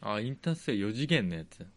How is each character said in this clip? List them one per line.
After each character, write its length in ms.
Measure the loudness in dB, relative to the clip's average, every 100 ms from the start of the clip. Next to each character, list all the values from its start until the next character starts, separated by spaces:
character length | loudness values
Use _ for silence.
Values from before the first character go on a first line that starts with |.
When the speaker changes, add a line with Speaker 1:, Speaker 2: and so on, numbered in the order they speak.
Speaker 1:
な。 120 | -2 -2
Speaker 2:
あ、 40 |
イ 80 | -2
ン 80 | -2
タ 140 | -2
ー 40 |
ス 120 | -2 0
テ 60 |
ラ 60 | 2
ー、 20 | 2
四 40 |
次 140 | 0 2
元 220 | 4 4
の 60 | -2
や 80 | -8
つ。 200 | -14 -16